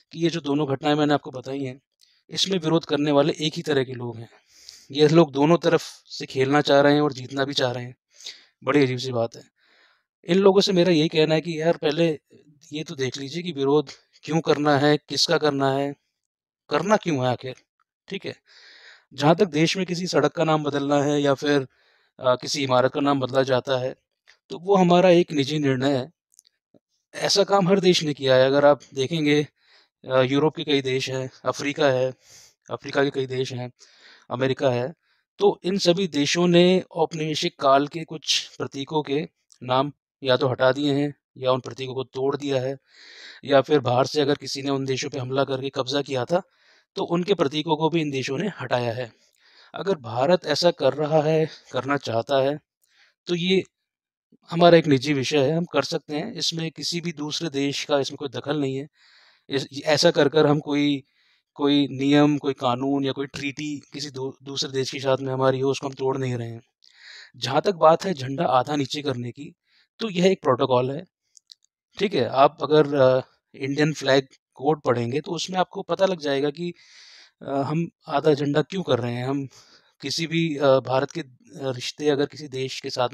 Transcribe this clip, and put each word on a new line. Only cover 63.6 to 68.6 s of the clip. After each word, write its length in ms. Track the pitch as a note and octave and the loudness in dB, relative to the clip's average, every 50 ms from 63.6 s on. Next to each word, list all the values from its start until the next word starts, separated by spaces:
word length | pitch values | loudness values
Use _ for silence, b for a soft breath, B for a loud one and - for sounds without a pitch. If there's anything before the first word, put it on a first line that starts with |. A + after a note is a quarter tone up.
| D3+ D3+ D3 C3+ - _ - | -8 -8 -10 -10 -12 _ -14
किसी 180 | C#3+ C#3 D3+ | -12 -12 -12
दू-, 240 | C3 C3 C3 C3+ C3+ _ C3 | -10 -10 -10 -10 -12 _ -16
दूसरे 300 | C3+ C#3 C3 - D3 C3 | -12 -8 -8 -8 -6 -4
देश 180 | C3 C3 - | -4 -4 -4
के 80 | - C#3+ | -6 -6
साथ 180 | B2+ C3+ C3 C3 | -2 0 0 0
में 140 | C3+ C3+ C3 | -2 -4 -4
हमारी 280 | C3 C3 C3 C3 C3 | 0 2 2 2 2
हो, 100 | C3 C#3 | 0 -2
उसको 160 | C3+ - - | -2 -2 -6
हम 60 | C#3+ B2+ | -10 -8
तोड़ 260 | - C#3 C3 C3 C3+ | -4 -4 -4 -2 -2
नहीं 160 | C3 B2+ B2 | -4 -4 -4
रहे 140 | A#2 A#2 A#2 | -6 -6 -10
हैं। 120 | A2+ A2+ - _ _ _ B B B B B B B B B B B | -12 -14 -18 _ _ _ B B B B B B B B B B B
जहाँ 240 | B2 A#2+ C3 C3 D3+ | -12 -8 -2 -2 0
तक 140 | D#3 - G3+ | 0 0 0
बात 300 | E3 F3 D3+ C3 C3+ - | 4 6 6 6 4 2
है 100 | F#3+ F#3+ | -4 -6
झंडा 300 | C3 B2+ C3 C3+ C3+ - | -6 -6 -8 -6 -4 -2
आधा 320 | - A#2 B2+ | 0 2 0